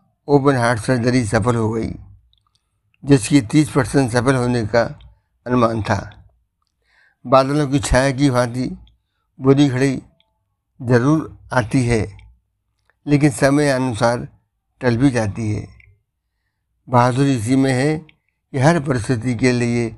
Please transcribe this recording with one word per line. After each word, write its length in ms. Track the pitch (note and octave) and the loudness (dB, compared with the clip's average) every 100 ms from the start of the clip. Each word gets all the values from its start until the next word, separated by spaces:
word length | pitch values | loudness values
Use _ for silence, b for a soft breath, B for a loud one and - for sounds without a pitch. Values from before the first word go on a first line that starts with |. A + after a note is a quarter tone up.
| _ _ - | _ _ 0
ओपन 280 | C#3+ C3+ C3+ | 2 2 2
हार्ट 260 | A#2+ A#2+ | 0 0
सर्जरी 440 | - B2+ A#2+ B2+ A2 | -2 0 0 0 0
सफल 300 | A2+ A#2 A#2 | 0 0 0
हो 140 | A2 | -2
गई, 240 | A2+ G#2+ - - - _ _ _ _ _ _ _ _ C3+ | -4 -6 -10 -16 -20 _ _ _ _ _ _ _ _ 2
जिसकी 360 | C#3+ - C#3+ | 2 4 0
तीस 280 | G#2+ D3 D3 | 2 0 2
परसेंट 420 | D3 B2 D3 C3 | 0 0 0 0
सफल 240 | B2 A#2+ C3 | 0 0 0
होने 300 | B2 B2 G#2+ | 0 -2 0
का 340 | A#2 A2+ - - _ _ _ - | 0 -2 -6 -20 _ _ _ -4
अनुमान 360 | B2 A#2 A2+ | 0 0 -2
था। 360 | G#2 G#2 - - _ _ _ _ _ _ _ _ _ _ B2 | -4 -6 -6 -18 _ _ _ _ _ _ _ _ _ _ 0
बादलों 400 | C3 C3+ D3 C#3+ | 2 2 0 0
की 120 | C#3 | -2
छाया 320 | - B2+ C3+ | 0 2 2
की 180 | B2+ C#3+ | 0 0
भांति 480 | B2 B2 A#2+ B2+ F#3 - _ _ _ _ - | 2 -2 -4 -8 -10 -18 _ _ _ _ -2
बुरी 280 | C3 C#3 D3 | 2 4 2
घड़ी 320 | B2+ C#3 C3 - _ _ _ _ _ _ - | 2 -2 -2 -10 _ _ _ _ _ _ -12
जरूर 580 | A#2 B2 C3 D#3 - - - | 0 2 2 0 -4 -14 -6
आती 340 | C3 G#2+ C#3 A#2+ | -6 -2 -2 0
है, 300 | A#2 - - - _ _ _ _ _ _ _ - | -2 -4 -10 -20 _ _ _ _ _ _ _ -2
लेकिन 240 | D3 D3 | 2 2
समय 380 | - C3+ C#3+ D3 | 2 0 2 0
अनुसार 580 | C3 C3 G#2+ A#2 B2 C3+ _ _ _ _ _ | 0 -4 -2 -2 -2 -8 _ _ _ _ _
टल 180 | B2+ A#2 | -2 0
भी 140 | C#3 | 0
जाती 420 | A#2+ G#2+ G#2 A2 | 0 -2 -4 -6
है। 140 | G2+ - - _ _ _ _ _ _ _ _ _ _ - | -6 -8 -18 _ _ _ _ _ _ _ _ _ _ -2
बहादुरी 460 | B2 B2 B2 C#3 C3 | 2 2 2 0 0
इसी 200 | G#2+ C3+ | 0 0
में 180 | C3+ | 2
है 240 | B2+ C#3+ D#3 | 0 -2 -4
कि 640 | - _ _ _ _ C#3 | -8 _ _ _ _ 0
हर 200 | C#3 E3+ | 2 2
परिस्थिति 560 | D3 B2+ - B2 B2+ A#2 | 0 -4 -2 -4 -2 0
के 160 | B2+ | 0
लिए 440 | B2 A#2+ A#2+ A2+ | 0 0 -2 -4